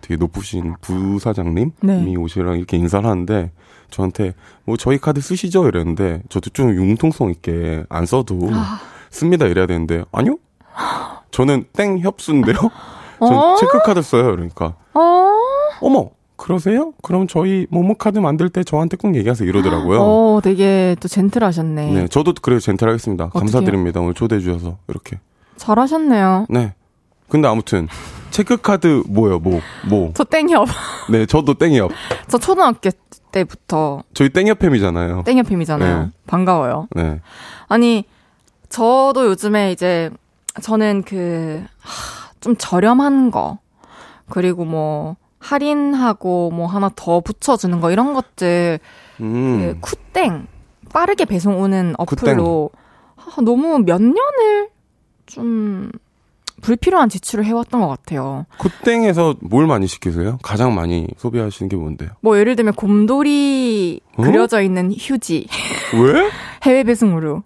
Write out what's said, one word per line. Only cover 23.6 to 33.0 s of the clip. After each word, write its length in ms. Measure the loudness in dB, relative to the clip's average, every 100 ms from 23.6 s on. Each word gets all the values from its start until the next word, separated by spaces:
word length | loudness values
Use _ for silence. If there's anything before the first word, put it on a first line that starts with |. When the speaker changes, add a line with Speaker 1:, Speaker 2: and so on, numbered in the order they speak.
| 2 2 0 0
Speaker 1:
오늘 120 | -2
초대해 260 | -2 0 0
주셔서 360 | -2 -4 -6 -10 -12
이렇게. 320 | -12 -12 -16 _ _ _ -16
Speaker 2:
잘하셨네요. 880 | -2 2 2 0 2 2 4 2 0
Speaker 1:
네. 260 | -2 -2 -6 _ _ _ _ _
근데 180 | 2 2
아무튼 400 | 2 0 -2 -2 -8 -18 -18 -12
체크카드 720 | -4 0 0 2 2 2 2 0
뭐요? 320 | 2 2 2
뭐, 220 | 0 -2 -4 -12 -2
뭐. 220 | 0 0
Speaker 2:
저 120 | -2 0
땡협. 420 | 0 2 2 2 -2 -10
<laughs> 200 | -14 0
Speaker 1:
네, 160 | 2 4
저도 280 | 2 2
땡협. 380 | 2 4 4 2 -4 -10 -10 -2
Speaker 2:
저 100 | -2
초등학교 520 | 0 2 2 2 -4 -6